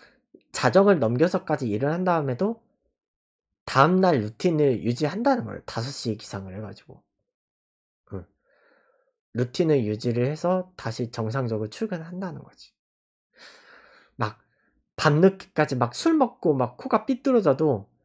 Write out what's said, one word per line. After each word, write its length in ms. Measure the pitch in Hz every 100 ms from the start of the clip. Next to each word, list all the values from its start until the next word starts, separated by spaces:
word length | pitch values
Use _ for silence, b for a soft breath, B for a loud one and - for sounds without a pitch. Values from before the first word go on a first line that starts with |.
| b b _ - _
자정을 480 | - 127 139 202 180
넘겨서까지 680 | 113 123 165 185 - 151 123
일을 240 | 104 139
한 120 | 165
다음에도 580 | 185 170 139 123 196 226 _ _ _ _ _ _ _ _ _ _
다음날 560 | - 131 147 185 185 151
루틴을 640 | 107 - 185 156 143 117
유지한다는 600 | 87 120 147 190 247 254
거예요. 160 | 110 101
다섯 260 | - - 117
시 260 | 143 123 107
기상을 380 | - 101 95 95
해가지고. 460 | 104 95 - - _ _ _ _ _ _ _ _ _ _ _
응. 120 | 95 85 _ _ _ _ _ _ _ _ _ _
루틴을 500 | 117 120 - 165 147
유지를 420 | 107 107 123 117 123
해서 460 | 156 175 185 180 -
다시 340 | 113 113 117
정상적으로 600 | - 110 131 123 110 107
출근한다는 720 | - 226 175 160 175 190 143
거지. 300 | - - - _ _ _ _ _ _ B B B B B B B B B
막 240 | 110 - _ _ _ _ _ -
밤늦게까지 800 | 156 147 190 190 - - 151 131
막 180 | 120
술 200 | - 320
먹고 400 | 320 254 - 175
막 220 | 139 123 -
코가 300 | 262 220 -
삐뚤어져도 840 | 254 - 247 190 135 156 113 - _